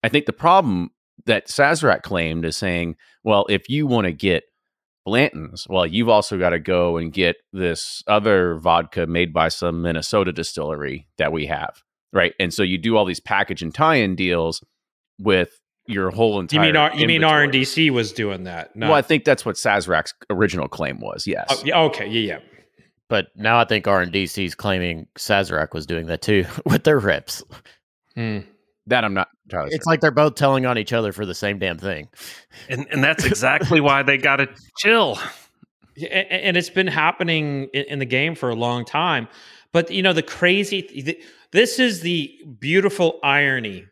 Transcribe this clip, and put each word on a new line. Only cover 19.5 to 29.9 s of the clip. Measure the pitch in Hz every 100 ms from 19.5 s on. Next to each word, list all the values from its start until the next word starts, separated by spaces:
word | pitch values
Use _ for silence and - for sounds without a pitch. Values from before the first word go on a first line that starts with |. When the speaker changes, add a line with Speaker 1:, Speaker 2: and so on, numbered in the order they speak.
| 95
Speaker 1:
Sazerac's | 117 101 90 82 - - -
original | 95 101 90 67
claim | - 73 65
was, | 52 - -
yes. | - -
Speaker 2:
Oh, | 131
yeah, | 139 165
okay, | 156 - 104
yeah, | 113 107 73
yeah. | - _ _ _ _ _ _
Speaker 3:
But | 107 87 -
now | 110 117
I | 113
think | 107 -
R | 98
N | 87
D | 95 92
C | - 90
is | -
claiming | 101 92 87 82 - -
Sazerac | - 101 92 80 78
was | 82 73
doing | 82 82
that | 82
too | - 104 87 -
<laughs> | -
with | -
their | - 147
reps. | 101 71 - - - - _ _ _ _ _ -
Speaker 2:
Hmm. | 113 104 85 _ _ _ -
Speaker 1:
That | 123 110
I'm |
not | 95 92 _ _
entirely | 90 73
Speaker 3:
It's | 156
Speaker 1:
sure. | 170